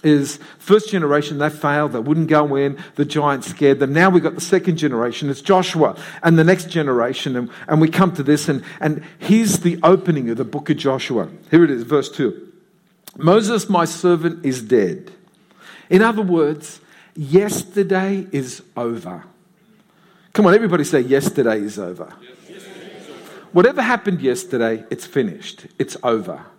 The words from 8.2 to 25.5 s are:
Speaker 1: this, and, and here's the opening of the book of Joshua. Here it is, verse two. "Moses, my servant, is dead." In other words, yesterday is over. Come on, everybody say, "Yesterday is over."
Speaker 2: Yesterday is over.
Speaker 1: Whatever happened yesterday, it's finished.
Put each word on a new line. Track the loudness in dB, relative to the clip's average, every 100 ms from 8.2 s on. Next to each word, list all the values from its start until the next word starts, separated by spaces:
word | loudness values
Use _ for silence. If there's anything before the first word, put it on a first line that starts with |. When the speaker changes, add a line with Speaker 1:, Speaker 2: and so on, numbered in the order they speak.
Speaker 1:
this, | 0 0 0
and, | -4 -8 -6
and | -4 -4 -10 _
here's | 2 2 4 0
the | -2 2
opening | 4 4 2 -2 -2
of | -6
the |
book | -6 -8 -4
of | -2
Joshua. | -2 -4 -4 -4 -6 -12 2
Here | 4
it | 4
is, | 0
verse | -2 -2 -2
two. | -4 -4 -4 -20 _ _ _ _ _ -20 -2
"Moses, | 2 2 2 -4 0
my | 0
servant, | 0 -2 0 0 -2 -4 -6
is | -6
dead." | 0 2 2 -4 -14 -20 _ _ _ _ -20 -20 _
In | 4
other | 4 0
words, | 0 2 0 -2 -12 -20 _ _ _
yesterday | -12 2 2 2 -6 -6 -4 -2 -2 -2 -4 -4
is | -6 -8 -14 _ -8
over. | -6 -8 -12 -16 -20 _ _ _ _ _ _ _ _ _ _
Come | 2 4
on, |
everybody | 4 4 0
say, | 2 0
"Yesterday | 2 0 0 0 0 -2
is | -6 -8
over." | -12 -12 -16 -20
Speaker 2:
Yesterday | -20 -20 -20 -20 -20 -20 -20 -20
is | -20
over. | -20 -20 -20 0
Speaker 1:
Whatever | 4 4 2
happened | -2 -2 -2 -2
yesterday, | -2 -2 -4 -2 -2 -4 -8
it's | -12
finished. | -6 -4 -4 -6 -18